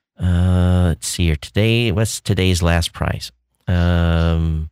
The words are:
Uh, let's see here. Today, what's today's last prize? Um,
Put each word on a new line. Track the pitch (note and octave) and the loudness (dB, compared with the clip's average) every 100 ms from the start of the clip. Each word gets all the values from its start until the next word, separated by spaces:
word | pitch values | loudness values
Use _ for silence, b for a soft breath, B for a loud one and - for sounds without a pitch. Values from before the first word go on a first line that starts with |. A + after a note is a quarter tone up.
| _ - | _ -6
Uh, | F#2 F2 F#2 F2+ F2+ F2+ F2 | 0 2 2 2 2 2 2
let's | D2+ - | -2 -6
see | - F2 | -2 0
here. | D2+ | 0
Today, | - G2+ A2 A#2 A#2 | -4 -2 0 0 0
what's | F#2 A2 - | -2 -2 -4
today's | - F#2+ F#2 E2+ | -4 0 2 2
last | E2+ E2+ - | 2 0 -2
prize? | - C#2+ - - _ _ _ - | -4 -6 -6 -10 _ _ _ -4
Um, | F2 F2 E2+ E2+ E2 E2 E2 D#2+ D#2 D#2 | 0 2 2 2 0 0 0 -2 -4 -8